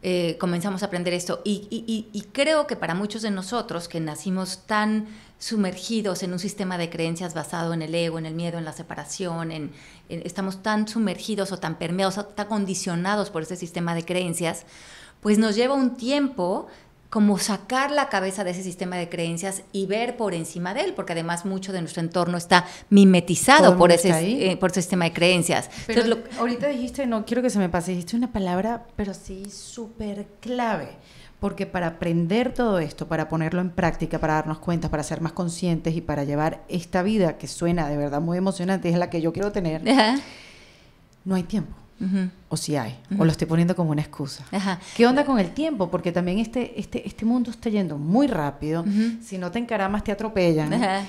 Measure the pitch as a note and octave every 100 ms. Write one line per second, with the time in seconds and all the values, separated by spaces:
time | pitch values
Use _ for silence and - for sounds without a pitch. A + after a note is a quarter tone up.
0 | F#3+ F3+ F3 E3 F#3 F3 G3 F#3 G3+ F3+
1 | F3+ F3 F3 - - G3 G3+ A3+ A3+ A3
2 | G#3+ G#3 G3+ - C#4+ D#4 D4 A3+ E3 E3+
3 | G#3 A3 A3 G3 F#3 A#3+ A3 E3 E3+ E3+
4 | D#3+ D3+ F#3+ F#3 F#3 - - G#3+ G#3+ G#3+
5 | G#3+ - - - - A3 G3 F#3 - A3+
6 | G#3 F3+ F#3 F3+ G3+ - F#3 F3+ E3+ E3+
7 | E3 E3 F3+ D#3+ D3+ F3 E3 E3 D#3 E3
8 | E3+ E3 D#3+ D#3+ E3+ E3+ D#3+ D3+ D#3+ -
9 | D3 - F#3 E3 E3 D#3+ C#3+ - - -
10 | - E3+ - E3+ F#3+ F#3+ A3 G#3+ G#3+ A3+
11 | G#3+ G#3 - G#3 F#3+ F3+ D#3+ D#3+ E3 F3+
12 | F#3+ F#3+ G3+ - G#3 G#3+ G3 F#3 - E3+
13 | F3+ G#3 G3+ E3 D#3+ F3+ E3+ F3 E3+ E3
14 | E3 F3+ F3+ E3 E3+ E3+ - - - -
15 | - - G#3 G#3 A3 G#3 B3 C#4 B3+ A#3+
16 | A3+ C#4+ C#4 C4+ F3+ A3 - - - _
17 | - A3 G#3 G3 - G3 - B3+ C#4 D4
18 | C4+ G3+ F#3+ F#3+ F#3+ F3+ F#3+ F3 F3+ F3+
19 | E3+ E3+ E3 E3 F#3+ G3 - G3 F#3+ G#3
20 | A#3+ A#3+ G#3+ E3+ E3 F3+ F3 G#3+ F#4+ F4+
21 | F3 E3 E3 F3 G3+ F#3+ F#3+ F#3+ E3 -
22 | E3 F3 F3 F3 E3+ F3+ E3+ - - G3+
23 | G3 F#3 F3 E3+ - C#4+ C4+ F3+ F3 E3+
24 | F#3+ E3 F3 C4 F#3+ F3+ F#3 F#3 E3 F#3
25 | E3 E3 F3 F3+ E3 E3+ - - - A3+
26 | A3+ A3+ - - A#3+ A#3+ C#4+ C4 B3 -
27 | C4 A3+ G#3 A#3+ B3 G3+ F3+ F3 F3 F3+
28 | F3 A#3 B3 A3 F#3 F3+ G#3 A#3 - -
29 | G3+ F#3 - F#3+ G3+ - - - G#3+ A3+
30 | G#3+ G3+ G3+ - A3 B3 A#3 F#3+ C3+ -
31 | - - - - G3+ G3 F#3 F#3 E3+ E3
32 | E3+ E3+ E3+ G#3+ B3 B3 A#3+ F#3+ D3+ -
33 | D3 D#3+ D#3 D#3+ D#3+ F3 F3+ E3+ F3 -
34 | D#3 D#3+ D#3+ D#3 D#3 D#3 - E3+ E3+ D#3
35 | D3 D#3+ E3 - F3 E3 F3+ D#3+ D#3+ E3
36 | E3 D3 C#3+ D3 D#3 D#3+ - F3+ - F#3
37 | F3+ F#3 F3 C#3+ C#3+ - E3+ E3+ D3+ D3
38 | C#3+ C#3+ E3 F3+ F#3+ F#3+ F3 F#3+ F3 E3+
39 | F3 E3+ E3 E3+ G3+ G#3 E3+ D#3 F3 C4+
40 | A3 C4+ - - - - - - - _
41 | _ _ F#3 F#3+ F3 G#3 D3+ - - -
42 | F#3+ F#3+ F#3 - - D#3 - D3 A2 B2
43 | - G3 D#3+ D3+ F3 D#3+ E3+ F#3 E3 D3
44 | D3+ - C#3 - - G3 G3 F3+ - -
45 | A#3+ C4 C#4 B3+ F3 - D#4+ C4+ F3 F3
46 | F3 E3+ F3+ F#3 A3 - A#3+ - F#3+ -
47 | - - G#3+ B3 A#3+ A3+ A#3 G#3 F3+ D3+
48 | D3+ G#3+ C#4+ G#3+ D3 C#3+ D3+ E3 E3+ G3+
49 | A3+ A3+ - F#3+ F3+ G3 A#3+ G#3+ F#3+ G#3
50 | G#3 G3+ A3 G#3 F3 D#3 D3+ G3+ G#3+ F#3+